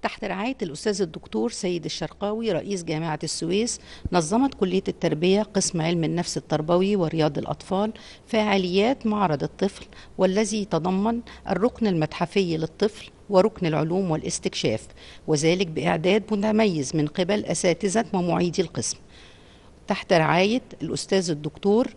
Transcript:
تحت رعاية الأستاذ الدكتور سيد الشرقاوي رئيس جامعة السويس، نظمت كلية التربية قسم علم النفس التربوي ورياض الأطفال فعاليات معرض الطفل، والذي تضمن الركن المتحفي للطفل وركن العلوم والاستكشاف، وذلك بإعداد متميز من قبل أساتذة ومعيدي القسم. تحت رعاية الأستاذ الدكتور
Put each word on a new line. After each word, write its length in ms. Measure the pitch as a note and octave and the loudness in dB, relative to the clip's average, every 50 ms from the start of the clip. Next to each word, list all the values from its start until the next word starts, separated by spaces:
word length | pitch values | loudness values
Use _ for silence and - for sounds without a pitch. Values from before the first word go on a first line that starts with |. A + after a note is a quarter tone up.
| - | -4
تحت 220 | A3+ - - - | -6 -6 -4 -6
رعاية 320 | G3+ F3+ F3+ G3+ B3 C4+ - - | -6 -4 -4 -4 -4 -4 -4 -6
الأستاذ 400 | F3 C3+ D#3 - G#3+ G#3 F#3+ G3+ | -6 -6 -4 -2 -2 0 0 -2
الدكتور 480 | E3+ D#3 E3+ - - - A3 A3 A#3+ | -4 -4 -12 -16 -6 -4 -2 -2 -2
سيد 340 | - - - F#3 F3+ F3 D3+ | -4 -4 -4 -2 -2 -2 -4
الشرقاوي 680 | E3+ - - E3 D#3 - - - G3+ G#3+ A3 A#3 A3+ F#3+ | -6 -6 -6 -8 -8 -8 -6 -4 -4 -4 -2 -2 0 -2
رئيس 320 | D#3 - - G3+ F#3 E3+ | -2 -2 -4 -6 -6 -4
جامعة 340 | E3 E3 D3+ D#3+ E3 D#3 D3+ - | -4 -4 -4 -2 -4 -4 -4 -4
السويس، 560 | D#3+ - - - E3 F3 G3+ A3+ A#3+ - - - - - - - - - | -6 -6 -4 -4 -2 0 0 0 0 -4 -8 -10 -18 -20 -10 -8 0 0
نظمت 420 | F3+ E3+ D3+ G3 A#3 C4+ C#4 - | 2 2 2 2 2 2 2 0
كلية 280 | - G#3 F#3 F3 F#3+ F#3+ - | 0 -2 0 0 0 0 -2
التربية 540 | - - - E3 D#3 D3+ D#3 F#3 F#3+ G3+ G#3+ | -6 -2 -2 -2 0 2 2 4 4 4 2
قسم 380 | G#3 - G3 - - - E3+ | 0 0 -2 -2 0 -2 -2
علم 240 | D#3 E3 F3+ F3 E3 | 0 0 0 0 0
النفس 320 | D3 D#3+ E3+ F3 - - | 0 0 -2 -2 -4 -4
التربوي 600 | D3+ - - - D3+ D#3 D#3 F3 F3 F#3+ G3 G#3 | -8 -4 -2 -2 -2 0 2 2 2 4 2 2
ورياض 420 | G3+ F3 D#3 - D#3+ D#3 D3+ C#3+ C#3+ | 2 0 0 2 2 2 2 2 -2
الأطفال 540 | - - D3 - - - G3 F#3 G3+ A3+ A3 - - - - - - | -4 -4 -6 -8 -6 -4 -2 0 0 -2 -4 -8 -16 -20 -20 -20 -12
فعاليات 800 | - - A3 G#3+ G#3 G3 G3 F#3 F3+ F3 F#3+ G3+ A3+ C#4 - - | -2 0 0 2 2 2 2 2 2 2 2 4 2 2 0 0
معرض 360 | A3 G#3 G#3 G3+ F3+ D#3 C#3 D#3 | -2 0 2 2 0 0 0 -2
الطفل، 420 | D3 - - F#3+ G3+ - - - - - - - - - - | -6 -4 -2 -2 -2 -2 -4 -18 -18 -20 -20 -20 -18 -2 2
والذي 460 | F#3+ F#3 F#3 G3 A3+ G3 G#3 A3 G3+ | 2 2 4 2 0 0 0 -4 -4
تضمن 560 | - - E3 D#3 F3+ F#3+ F#3+ G3+ A3 A#3 A#3 A#3+ - - - - - | -2 -2 -2 0 0 0 0 0 0 -2 -2 -6 -10 -18 -16 -6 -4
الركن 360 | G3 F3 F#3+ B3 - - A#3+ | -2 0 0 0 0 2 0
المتحفي 720 | G#3 F#3 E3 D#3 D3+ - - F3+ E3 - G3+ G3 F3 E3 | 2 2 2 0 -2 0 -4 -4 0 2 0 2 2 0
للطفل 540 | D#3+ D#3+ D#3+ - - G3+ A3 - - - - - - - - | -2 -4 -6 -2 0 -2 -2 -2 -4 -18 -18 -20 -20 -10 2
وركن 360 | G3+ F#3 F#3 A3 - - F#3+ | 4 6 6 6 2 0 -2
العلوم 440 | D#3+ D#3 D#3 D3+ D#3+ E3+ F#3+ G3 F3+ | 0 2 2 0 0 0 0 0 0
والاستكشاف، 720 | F3+ - - - E3+ - - F#3+ - - - D3 G#2+ A2 - - - - - - - - - | 0 -2 -2 -4 -6 -4 -4 -6 -6 -2 -2 0 0 0 -4 -10 -20 -20 -20 -20 -20 -16 -2
وذلك 400 | - D#3 D3 C#3+ D#3+ E3+ F#3 G3 | 0 0 2 4 2 4 2 2
بإعداد 560 | E3+ D#3+ D#3+ F3 E3+ F3 E3+ D#3 F3+ F#3+ A3 G3 - | -2 -2 -2 0 0 0 2 2 4 2 2 2 0
متميز 680 | A3 G3+ G3+ G#3+ G#3+ G#3+ A3 G#3+ F3 D#3 C#3 - - | -2 0 0 2 4 4 4 4 2 0 -2 0 0
من 100 | D#3+ D3+ | 0 0
قبل 380 | D3+ - - F#3 E3+ G3+ G#3 - | 0 0 -2 0 0 0 -2 0
أساتذة 600 | - F3 - - F#3 E3 - - G3+ F3 G#3+ A#3 - - | -2 -4 0 2 2 2 2 0 0 0 0 0 0 -2
ومعيدي 500 | F#3 F3 F3 E3 E3+ F3+ F3 E3 - F3+ | -2 0 0 0 2 0 0 0 -2 -2
القسم. 340 | E3 - - - - - - - - - - - - - - - - - - - - - - - - | -2 -2 -6 -6 -6 -6 -8 -12 -20 -20 -20 -20 -20 -20 -20 -20 -20 -20 -20 -20 -20 -20 -20 -4 -4
تحت 240 | G#3 - - - - | -4 -4 0 2 4
رعاية 500 | E3 D#3+ D3 D3+ E3+ F#3 G3+ A3+ C4 - - - - - | 4 6 4 4 4 4 2 2 -2 -4 -6 -14 -10 -8
الأستاذ 480 | C#3 - - - - - F#3+ F3+ E3+ | -6 -6 -6 -2 0 0 0 2 0
الدكتور 560 | E3 D3 D3 D3+ - - - G3 G3+ A3 B3+ - - | -4 -4 -4 -8 -10 -2 0 2 4 4 2 0 -4